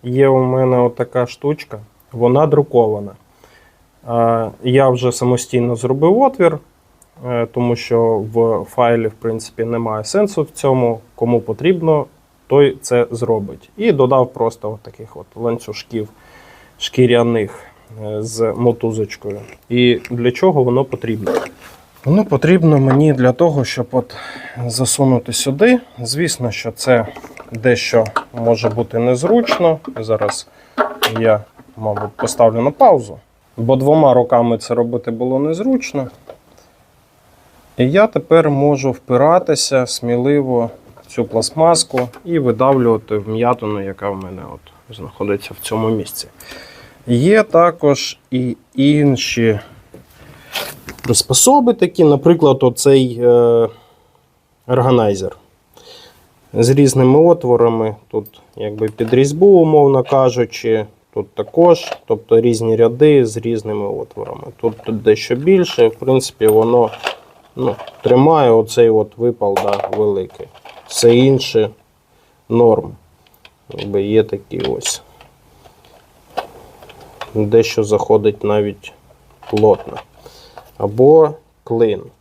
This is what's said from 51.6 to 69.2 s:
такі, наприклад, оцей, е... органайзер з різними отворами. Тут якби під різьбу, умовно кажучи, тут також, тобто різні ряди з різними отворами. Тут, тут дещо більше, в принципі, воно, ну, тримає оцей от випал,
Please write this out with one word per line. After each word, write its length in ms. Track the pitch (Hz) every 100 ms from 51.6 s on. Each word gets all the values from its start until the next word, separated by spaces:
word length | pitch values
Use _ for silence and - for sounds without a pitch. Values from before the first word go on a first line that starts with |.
| 240
такі, 300 | 226 147 -
наприклад, 540 | 160 139 160 170 147 135
оцей, 580 | 127 120 143 139 131 117
е... 460 | 120 120 120 117 113 - _ _ _ _ _ _ _ _ -
органайзер 720 | 123 127 123 110 98 92 - _ _ _ _ - - - _ _ _ _
з 160 | - 117
різними 500 | 135 139 127 127 139
отворами. 760 | 170 165 123 120 117 113 110 107 _
Тут 340 | 110 104 _ _ -
якби 320 | 107 107 110
під 260 | 107 113
різьбу, 340 | 123 139 151 196
умовно 560 | 190 160 156 143 135
кажучи, 840 | 127 139 127 117 117 - 117 110 104 _ _
тут 160 | - 104
також, 680 | - 104 - 175 165 - - _
тобто 360 | 107 - 113
різні 340 | 120 113 113 110
ряди 500 | 117 120 151 143 117
з 120 | 110
різними 500 | 113 113 107 104 101
отворами. 560 | 107 - - 104 - - -
Тут, 160 | 117 110 -
тут 160 | 110
дещо 340 | 110 107 - 127
більше, 520 | 156 190 175 - 113
в 80 | -
принципі, 520 | 131 131 - _ 110
воно, 420 | 107 113 123 113 - - - _ _ _ -
ну, 200 | 127 - - -
тримає 500 | 113 123 143 160 131
оцей 380 | 113 110 - 117
от 280 | 110 104
випал, 400 | -